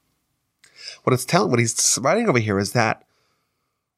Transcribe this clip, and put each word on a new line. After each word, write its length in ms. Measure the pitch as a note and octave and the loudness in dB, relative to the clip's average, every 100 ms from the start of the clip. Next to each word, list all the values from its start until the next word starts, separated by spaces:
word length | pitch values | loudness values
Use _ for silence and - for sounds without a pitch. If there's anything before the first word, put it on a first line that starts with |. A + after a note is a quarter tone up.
| _ _ _ _ _ _ _ - - - | _ _ _ _ _ _ _ -20 -20 -6
What 100 | - | -2
it's 100 | B2+ | -2
telling, 260 | - E3+ G3+ | 0 0 2
what 100 | A#2 | 0
he's 380 | A#2 - - - | 0 0 -2 0
writing 260 | C3 G#3 A3+ | 0 0 2
over 120 | B2 | 0
here 200 | G#2+ G2 | 2 0
is 140 | G2+ | 0
that 320 | B2 A2 - _ _ _ _ _ _ _ _ _ | 0 0 -2 _ _ _ _ _ _ _ _ _